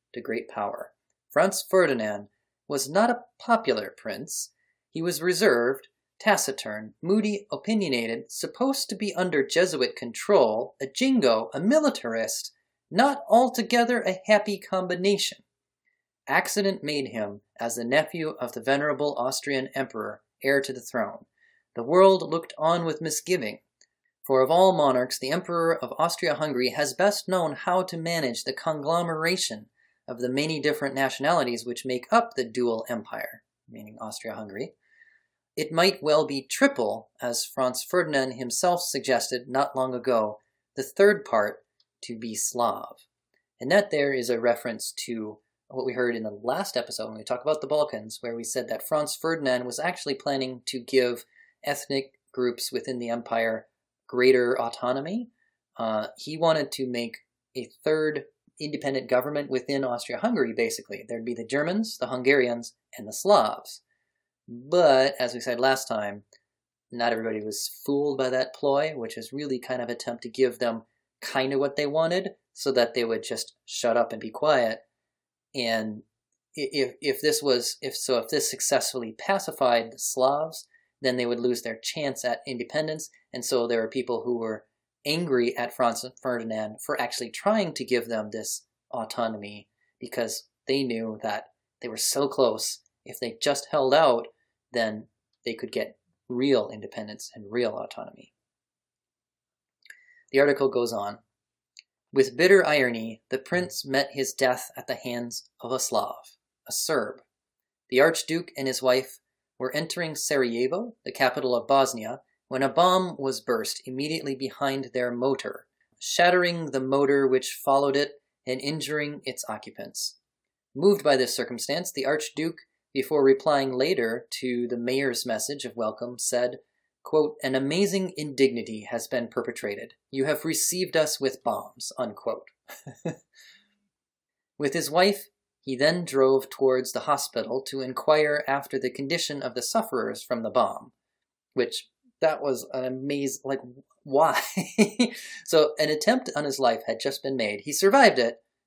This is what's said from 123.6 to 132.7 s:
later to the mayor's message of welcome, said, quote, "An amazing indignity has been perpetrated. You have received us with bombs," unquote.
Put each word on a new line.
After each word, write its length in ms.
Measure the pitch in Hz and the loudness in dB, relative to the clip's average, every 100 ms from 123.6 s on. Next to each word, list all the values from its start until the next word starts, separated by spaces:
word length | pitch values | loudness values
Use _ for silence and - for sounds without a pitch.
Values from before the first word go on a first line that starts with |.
| 135 | 2
later 540 | 127 151 156 113 - - | 0 0 2 0 -2 -8
to 360 | - 127 120 120 | -6 -4 -2 -2
the 80 | 120 | -4
mayor's 500 | 120 131 135 120 123 | 0 0 0 -2 -2
message 380 | 110 - 143 | -4 -4 -6
of 120 | 120 117 | -8 -4
welcome, 420 | 110 - 120 123 | -4 -4 -10 -6
said, 400 | - 123 123 117 _ _ _ _ | -2 0 0 -4 _ _ _ _
quote, 340 | - 156 151 - | 0 2 2 0
"An 120 | 135 | -2
amazing 580 | 131 139 170 196 190 185 151 | 0 0 2 2 2 -2 -6
indignity 680 | 151 131 131 117 107 107 - | -4 4 4 2 -6 -10 -6
has 180 | 120 - | -8 -4
been 200 | 123 117 | -4 -4
perpetrated. 640 | 127 120 117 104 101 - _ - | -4 -6 -6 -8 -8 -12 _ -10
You 140 | 110 143 | -2 0
have 180 | 147 | 0
received 520 | 165 156 - 180 180 160 | -2 0 0 -2 0 0
us 240 | 151 - | 0 0
with 220 | 135 - | -2 -2
bombs," 500 | 117 101 - - - - | -4 -4 -6 -12 -12 -6
unquote. 520 | 113 101 117 113 - _ - | -8 -6 -6 -8 -10 _ -20